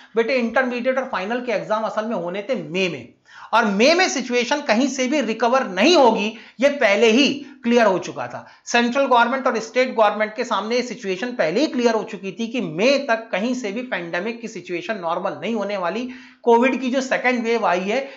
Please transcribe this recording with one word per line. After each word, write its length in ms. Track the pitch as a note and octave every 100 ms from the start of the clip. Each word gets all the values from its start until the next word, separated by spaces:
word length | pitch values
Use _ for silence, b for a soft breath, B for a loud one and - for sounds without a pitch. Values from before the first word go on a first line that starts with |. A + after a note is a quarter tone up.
| B A3
बेटे, 200 | A3+ C4
intermediate 640 | A#3 A#3 B3+ B3 C4 B3+
और 100 | A#3+
final 300 | F#3+ G3 A#3+
के 100 | B3
exam 320 | G3 D#3+ G#3+
असल 220 | G#3+ G#3+ A3
में 100 | G#3
होने 260 | F3 G3
थे 140 | G3+ A#3
मई 320 | D3+ F3 F#3
में, 240 | C#3+ A#2 _ B B B
और 120 | A3 A3+
मई 280 | G3 B3+
में 140 | E4+ F4+
situation 520 | C#4 A#3+ A#3+ A#3+ D4
कहीं 260 | C#4+ G#3+ C4+
से 200 | - B3+
भी 140 | D4+
recover 460 | A3 A3 A#3+ C4 G#3
नहीं 280 | F3+ C4 F4
होगी, 380 | B3 G3 G#3 A3 B -
ये 100 | C#4
पहले 400 | C#4 A3 G3+ A3+
ही 360 | A3 C4 - B B
क्लियर 220 | A#3 A#3+ G#3+
हो 140 | F3+
चुका 280 | - C#3 A#2+
था। 180 | B2+ B B -
सेंट्रल 400 | A#3+ A#3+ C4 C#4
गवर्नमेंट 420 | A#3+ A#3 C4+ C4
और 120 | A3+
स्टेट 360 | - B3 B3+ G#3+
गवर्नमेंट 400 | G#3 G#3+ G#3+ G#3
के 80 |
सामने 320 | A#3+ G#3 G#3+ B3
ये 60 |
सिचुएशन 460 | A#3+ G#3 F#3+ F#3 B3
पहले 320 | B3 D#3+ F#3+
ही 80 | D#4
क्लियर 260 | B3 A#3
हो 100 | A3
चुकी 280 | G3+ G3 F#3+
थी 160 | - A3+
कि 140 | B3
मई 360 | F#3 D#3 A#3 C#4
तक 320 | C4 A3+ -
कहीं 220 | F#3 A#3
से 180 | B3+ G#3
भी 100 | G3+
pandemic 600 | B3+ F#3 E3+ F3 G#3 A#3
की 60 | A3
सिचुएशन 500 | F#3 - E3+ E3+ G#3+
normal 400 | E3+ F3+ F#3+ D3
नहीं 140 | F3+ A3+
होने 220 | G3 G3+
वाली। 320 | F3 G#3 B3+ B B B
कोविड 380 | A#3+ A#3 C4 B3+
की 100 | B3+
जो 100 | C4
second 420 | C4 F3+ B3 B3
wave 220 | A3+ A#3 G3
आई 140 | F3+
है, 300 | F#3+ A#3+ C4+